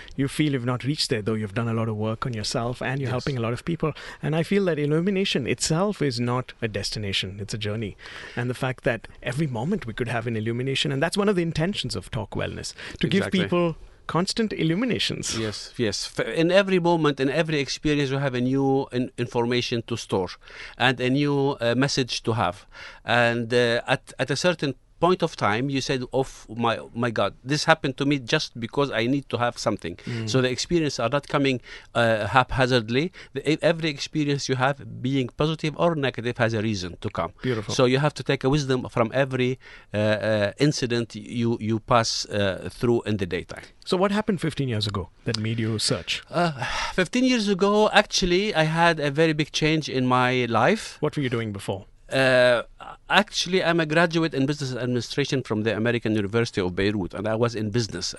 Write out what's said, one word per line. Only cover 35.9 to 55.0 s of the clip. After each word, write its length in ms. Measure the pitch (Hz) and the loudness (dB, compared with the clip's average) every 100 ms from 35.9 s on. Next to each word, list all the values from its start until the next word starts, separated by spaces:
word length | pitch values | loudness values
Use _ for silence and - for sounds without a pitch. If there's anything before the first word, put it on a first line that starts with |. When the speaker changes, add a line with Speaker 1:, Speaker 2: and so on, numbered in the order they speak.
| 160 | 2
Speaker 2:
negative, 420 | 131 120 117 120 | -2 -2 -4 0
has 160 | 113 | 2
a 80 | 113 | 2
reason 340 | 110 101 90 87 | 0 -2 -4 -6
to 80 | 107 | -6
come. 240 | - 92 - | -4 -4 -4
Speaker 1:
Beautiful. 320 | 131 113 104 | -4 -2 -2
Speaker 2:
So 100 | 107 | 2
you 140 | 127 127 | 4 4
have 160 | 151 | 2
to 80 | - | -2
take 200 | 127 135 | -2 0
a 60 | 131 | 2
wisdom 400 | 151 135 127 107 | 2 2 -2 0
from 220 | - 113 | 0 0
every, 460 | 127 135 131 127 131 - - - | 2 0 2 0 -2 -8 -20 -6
uh, 60 | 104 | 0
uh, 540 | 107 107 104 107 101 - | 2 2 2 2 0 2
incident 580 | 139 147 127 120 113 | 2 2 0 -2 -2
you, 440 | 110 104 120 117 117 | -8 -8 -2 0 0
you 200 | 107 107 | 0 -2
pass, 440 | - 120 113 - | 4 4 4 -2
uh, 460 | - 104 101 90 92 | -2 0 0 0 -6
through 300 | - 120 117 | -2 2 2
in 160 | 104 107 | 2 -2
the 80 | 92 | -2
daytime. 380 | 90 - - - - | -4 -6 -14 -16 -16
Speaker 1:
So 140 | - 180 | -4 0
what 140 | 196 | 2
happened 280 | 202 214 185 | 0 0 -2
fifteen 300 | 165 - 135 | -2 -2 -2
years 160 | 110 107 | -2 -2
ago 240 | 98 87 - - | -4 -8 -8 -4
that 100 | 110 | -2
made 220 | 110 117 | -2 0
you 200 | 110 110 | -2 0
search? 440 | - 113 - - - | 0 -2 -4 -8 -4
Speaker 2:
Uh, 220 | 151 175 139 131 - - | -2 -2 -2 -6 -4 -4
fifteen 300 | - 180 247 | -2 0 2
years 240 | 254 247 202 | 2 2 2
ago, 420 | 190 196 208 214 | 2 4 4 6
actually, 640 | 196 208 - 185 175 214 | 4 2 0 2 2 2
I 80 | 160 | 2
had 360 | 156 160 170 160 | 2 4 4 4
a 120 | 147 | 0
very 240 | 139 165 | 2 2
big 180 | 156 151 | 2 -2
change 380 | - 156 156 135 | 0 2 2 0
in 160 | 131 127 | 0 2
my 400 | 127 123 127 120 | 4 4 2 2
life. 500 | 113 135 214 - - | 4 4 2 -2 -4
Speaker 1:
What 180 | 151 156 | -2 0
were 40 | |
you 60 | 131 | -2
doing 240 | 117 113 | -2 -4
before? 320 | 98 - 98 - - - | -6 -6 -6 -8 -20 -6
Speaker 2:
Uh, 540 | 131 131 127 123 120 - - - - - | 2 4 6 6 6 0 -12 -18 -16 2
actually, 540 | 175 208 - 170 185 | 4 4 -2 0 0
I'm 160 | 151 170 | 2 2
a 40 | |
graduate 480 | 156 156 175 165 160 | 2 2 2 2 0
in 140 | 135 135 | 0 0
business 300 | 147 131 123 | 0 -4 -4
administration 640 | 123 123 | -2 -2